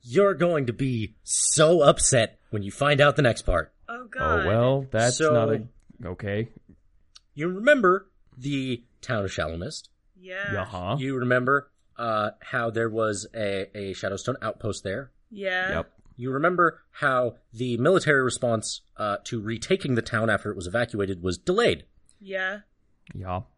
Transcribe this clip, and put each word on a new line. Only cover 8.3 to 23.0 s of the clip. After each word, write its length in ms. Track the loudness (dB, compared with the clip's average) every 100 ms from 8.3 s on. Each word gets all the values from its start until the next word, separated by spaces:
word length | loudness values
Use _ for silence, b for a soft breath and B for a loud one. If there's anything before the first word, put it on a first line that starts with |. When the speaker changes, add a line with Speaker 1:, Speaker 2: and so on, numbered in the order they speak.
| -12
Speaker 1:
the 460 | -4 -4 -2 -6 _ _
town 220 | -6 -4 -2
of 60 |
Shallowmist? 580 | -4 -4 -4 -8 -12 -18 _ _ _
Speaker 2:
Yeah. 420 | -16 -10 -6 -6
Speaker 3:
Uh-huh. 340 | -6 -8 -6 -4
Speaker 1:
You 160 | -4 -2
remember, 560 | 2 2 2 0 -2 _ _ -10
uh, 340 | -4 -2 -2 -6
how 280 | -6 -4 -2
there 200 | -2 -2
was 380 | 0 -2 -2 -8 -6
a, 320 | -4 -4 -6 -8
a 160 | -8
Shadowstone 420 | -6 -6 -4 -6 -6
outpost 420 | -6 -6 -6 -6
there? 280 | -6 -6 -8 _ _
Speaker 2:
Yeah. 380 | -8 -4 -4 -2
Speaker 3:
Yep. 200 | -4 -6 _ -20 -10
Speaker 1:
You 160 | -4
remember 500 | 0 0 4 2 2 _
how 440 | -2 0 2 0 -4 _
the 240 | -6 -4 2
military 440 | 4 4 4 2
response, 580 | 2 0 -2 -2 -4 -10 _ -8
uh, 200 | -6 -6 -6
to 140 | -8
retaking 540 | -6 -8 -2 -2 0 -2
the 60 |
town 280 | -2 -2 0
after 200 | 0 -2
it 40 | -8
was 120 | -4
evacuated 560 | -2 -2 -2 -4 -2
was 140 | -4 -4
delayed. 480 | 0 2 2 0 -8 _ _ _
Speaker 2:
Yeah. 380 | -10 -6 -6 -6 _ _ _ _